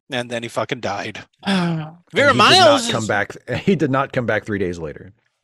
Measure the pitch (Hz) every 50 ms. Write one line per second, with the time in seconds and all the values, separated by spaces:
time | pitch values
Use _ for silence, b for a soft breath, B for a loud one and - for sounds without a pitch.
0 | _ - 135 123 123 120 120 117 117 113 - 127 110 - 127 120 107 98 101 101
1 | 95 104 - - - - _ _ - 202 196 185 175 170 165 160 151 156 165 -
2 | _ _ 156 226 277 285 226 208 208 254 339 381 359 311 285 262 226 233 - 117
3 | 110 104 107 101 101 - - - - - 120 113 - 190 202 139 160 127 135 135
4 | 139 - - 131 120 107 107 104 - - 104 95 98 87 90 85 80 73 - -
5 | - 98 - _ _ _ _ _